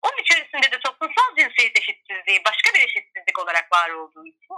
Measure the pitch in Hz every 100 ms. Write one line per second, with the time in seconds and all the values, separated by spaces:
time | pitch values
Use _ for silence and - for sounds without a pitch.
0 | - 523 - 339 302 285 269 247 269 -
1 | 311 - 508 311 277 - 233 269 233 -
2 | _ 190 190 190 214 214 277 - - -
3 | - - 185 190 175 170 165 175 170 160
4 | 160 - 160 _ _